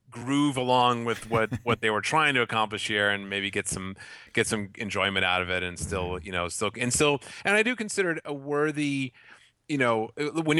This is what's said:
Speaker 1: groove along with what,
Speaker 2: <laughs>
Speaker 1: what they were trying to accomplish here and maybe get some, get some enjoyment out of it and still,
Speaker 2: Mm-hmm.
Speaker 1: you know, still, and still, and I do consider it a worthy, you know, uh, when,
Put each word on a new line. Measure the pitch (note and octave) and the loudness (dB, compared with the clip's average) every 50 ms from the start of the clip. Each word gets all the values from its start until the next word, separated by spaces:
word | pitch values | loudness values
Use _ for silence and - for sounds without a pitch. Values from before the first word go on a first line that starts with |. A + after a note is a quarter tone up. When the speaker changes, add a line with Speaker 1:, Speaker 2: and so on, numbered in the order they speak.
| _ _ | _ _
Speaker 1:
groove | A#2+ A#2+ A#2 B2+ C#3 C#3+ D3 D3 C3 C3 | -14 -10 -4 0 2 2 2 2 2 0
along | B2+ B2 B2+ B2+ B2 B2 A#2+ A#2 A#2 | 2 2 4 6 6 4 4 2 0
with | A#2 A2 - - A2+ | -4 -4 -4 -4 -2
what, | A2+ A2+ A2 G#2+ B2 | 0 2 2 2 -2
Speaker 2:
<laughs> | A2 - | -4 0
Speaker 1:
what | A#2 A2+ - | 0 0 2
they | - A2 | 2 0
were | G#2+ G#2 G2+ | 0 0 0
trying | - - D#3 D#3 D3 C3+ | 2 2 4 4 4 4
to | B2+ A#2 | 2 2
accomplish | - A2+ A2+ G#2+ G2+ G#2+ G2 - | 2 2 0 0 0 0 -4 -4
here | - A2 G#2 G#2 G2+ | -2 0 2 4 2
and | G2+ G2 G2 G2 | 2 0 -2 -4
maybe | G2 G2+ G2 G2+ | -4 -2 -2 -2
get | G2 G2+ F#2+ | -2 -2 -4
some, | - - F#2+ F#2+ F#2+ F#2+ - - - - - - - - | -4 -4 -6 -6 -8 -10 -12 -14 -20 -20 -20 -14 -4 0
get | A#2 G#2+ | 0 0
some | - A#2 G#2+ G2+ F#2+ - | 2 0 -4 -4 -6 -8
enjoyment | - A2+ G2 F#2+ G2+ F#2+ G2+ G2 F#2+ F#2+ | -8 -6 -4 0 0 2 2 2 2 2
out | F#2 F2+ F#2 F2+ | 2 2 2 0
of | F2+ | 0
it | F#2 F2+ F2+ | -2 -2 -2
and | F2+ F2 E2+ | -4 -6 -6
still, | - - G2+ F#2+ F2+ F2+ F2+ | -6 -4 -4 -2 -2 -2 -4
Speaker 2:
Mm-hmm. | F2+ E2 | -6 -6
Speaker 1:
you | G2+ F#2 | -6 -4
know, | F2 F2 F2 | -2 -2 -2
still, | - - A2 G2+ - G#2+ | -4 -2 -4 -4 -2 -2
and | B2 B2 - | -2 0 2
still, | - D3+ D3 C#3+ B2+ - - - - - | 2 4 4 2 0 -2 -8 -12 -6 -2
and | F#3+ G3+ | 2 2
I | G#3+ A3 | 2 2
do | B3 B3+ | 2 0
consider | - A3 G#3 - G3+ F#3+ F3 D#3+ | -4 -4 -6 -2 -2 0 0 0
it | D#3+ - | -4 -4
a | - D3 | -8 -8
worthy, | C#3 C3+ C#3+ D3 D3 D3+ D#3 D3 D3+ D3 C#3+ C#3 C#3 C3+ B2+ - _ - - - - _ _ _ _ _ - | -8 -6 -4 0 0 0 0 0 0 -2 0 0 -2 -2 -4 -8 _ -20 -20 -20 -20 _ _ _ _ _ -4
you | D3+ C#3 | 0 2
know, | B2+ A#2+ A2+ A2 A2 A2+ - - | 4 4 4 2 0 -2 -4 -6
uh, | D3 D3 C3+ D#3+ E3 | -6 -4 -2 -2 0
when, | D#3 D3+ D#3+ | 2 2 2